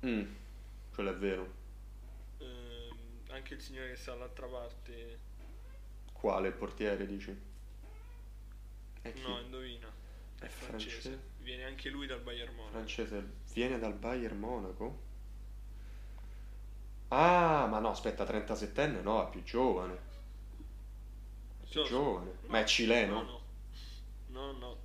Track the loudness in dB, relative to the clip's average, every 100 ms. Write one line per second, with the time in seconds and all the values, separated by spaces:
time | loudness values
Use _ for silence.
0 | 2 2 0 -4 -10 -10 -10 -10 -8 0
1 | 0 2 2 2 -2 -8 -10 -10 -10 -10
2 | -10 -10 -10 -10 -8 -8 -10 -10 -8 -10
3 | -10 -12 -8 -8 -8 -8 -8 -6 -6 -6
4 | -6 -6 -8 -8 -6 -6 -6 -8 -10 -10
5 | -10 -10 -12 -12 -12 -12 -12 -12 -12 -12
6 | -10 2 4 6 4 0 -4 2 2 2
7 | 0 -2 -4 -8 -8 -12 -12 -12 -12 -12
8 | -12 -12 -12 -10 -10 -10 -10 -10 -10 -8
9 | -8 -6 -4 -4 -4 -8 -8 -8 -10 -12
10 | -12 -12 -12 -10 -10 -8 -8 -6 -6 -6
11 | -6 -8 -8 -10 -8 -6 -6 -6 -4 -4
12 | -4 -4 -4 -6 -6 -8 -6 -6 -4 -2
13 | -2 -2 -4 -8 -6 2 2 4 0 0
14 | 0 0 0 -2 -2 -2 -2 -2 -4 -4
15 | -8 -10 -10 -10 -10 -10 -10 -10 -10 -10
16 | -10 -8 -8 -8 -8 -8 -10 -10 -10 -10
17 | 2 10 12 12 10 8 8 6 4 4
18 | 0 2 2 2 2 0 0 4 4 4
19 | 4 6 4 0 0 6 6 6 2 -4
20 | -6 -10 -10 -10 -8 -8 -8 -8 -8 -8
21 | -8 -8 -8 -8 -8 -8 -2 2 4 6
22 | 6 4 0 -6 4 6 8 8 10 10
23 | 8 4 0 -6 -8 -8 -8 -8 -8 -8
24 | -8 -8 -8 -6 -4 -4 -6 -8